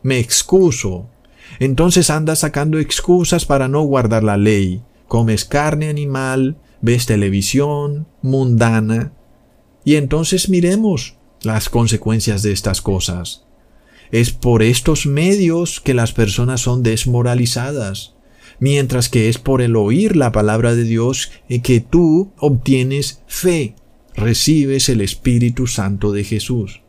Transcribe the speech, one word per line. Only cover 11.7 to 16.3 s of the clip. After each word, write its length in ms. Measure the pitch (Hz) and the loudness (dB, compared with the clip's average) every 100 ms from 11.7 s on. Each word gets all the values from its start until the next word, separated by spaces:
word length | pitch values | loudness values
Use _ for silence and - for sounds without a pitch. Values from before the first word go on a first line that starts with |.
| 120 113 113 110 110 113 101 | 0 0 0 -2 -2 -2 -2
de 100 | 104 | -2
estas 280 | 95 104 92 | -2 -2 -4
cosas. 640 | - 90 - 87 85 - _ _ _ _ _ _ - | -2 -2 -4 -6 -10 -14 _ _ _ _ _ _ -4
Es 200 | 113 117 | 0 0
por 300 | - 123 117 | 0 0 4
estos 420 | 110 123 - 151 147 | 2 2 0 0 0
medios 760 | 143 175 202 175 165 170 - | 0 0 2 2 0 -4 -4
que 120 | - | -2
las 200 | 123 113 | 0 0
personas 500 | - 110 | 0 0